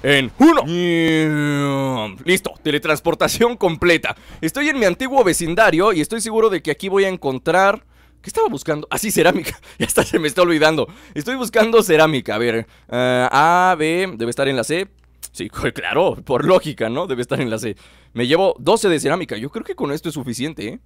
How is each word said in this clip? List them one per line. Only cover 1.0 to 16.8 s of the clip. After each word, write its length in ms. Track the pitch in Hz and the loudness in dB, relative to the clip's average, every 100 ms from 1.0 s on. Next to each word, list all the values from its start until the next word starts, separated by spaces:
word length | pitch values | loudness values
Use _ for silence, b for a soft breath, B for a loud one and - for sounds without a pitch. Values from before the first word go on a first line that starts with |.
| 165 160 156 151 147 143 143 135 135 127 107 95 | 2 2 0 0 -2 -2 -2 -2 -2 -4 -8 -8
Listo, 300 | 127 180 - - | -2 -2 -2 -8
teletransportación 920 | 156 143 156 151 170 156 156 - 240 240 | -4 -2 -2 -2 -2 0 -2 2 0 2
completa. 600 | 185 156 175 160 - - B B | -2 0 2 2 0 -8 B B
Estoy 280 | 160 262 294 | -6 -2 -2
en 100 | 277 | 2
mi 60 | |
antiguo 380 | 202 - 262 269 | 0 0 0 2
vecindario 720 | 196 151 170 190 214 160 202 | 2 2 -2 2 4 4 2
y 80 | 180 | 2
estoy 200 | 147 226 | -2 -4
seguro 300 | 220 220 220 | -4 2 2
de 100 | 180 | 0
que 100 | - | -4
aquí 160 | 147 190 | -6 -2
voy 160 | 190 | 0
a 40 | 196 | 0
encontrar... 760 | 185 139 131 - 170 196 208 _ b b b | -2 -6 -4 0 2 2 0 _ b b b
¿qué 80 | - | -10
estaba 200 | - 440 | -2 -2
buscando? 400 | - - 151 156 | -2 -6 -6 -6
Ah, 80 | - | -6
sí, 120 | 214 | -2
cerámica. 480 | 175 165 - 156 - - | 2 2 2 -6 -12 -20
<laughs> 100 | - | -8
Ya 80 | 117 | -2
hasta 180 | - | -2
se 140 | - - | 0 -2
me 100 | 151 | -2
está 140 | 139 | 0
olvidando. 460 | 180 156 156 156 120 B B | 2 4 2 0 -4 B B
Estoy 220 | - 151 262 | -10 -6 -6
buscando 460 | 233 226 220 226 | -2 0 4 4
cerámica. 520 | 196 156 156 147 - | 4 4 4 2 -4
A 40 | 107 | -2
ver, 280 | 120 113 - b b | 0 -2 -6 b b
eh, 380 | 120 127 127 123 | -2 0 2 2
A, 460 | 135 156 175 185 170 | 4 4 4 2 2
B, 360 | 156 170 190 120 | 0 -2 -4 -4
debe 140 | 117 | -6
estar 180 | 120 139 | -2 -2
en 80 | 135 | -2
la 80 | |
C. 240 | 110 165 196 _ _ _ - | -2 -4 -6 _ _ _ -20
Sí, 180 | - 92 | -12 -12
<laughs> 260 | - 143 | -6 -8
claro, 420 | - 90 120 180 98 | -6 -4 0 0 -2
por 200 | - 127 | -4 -2
lógica, 440 | 147 185 156 120 | 4 2 2 -6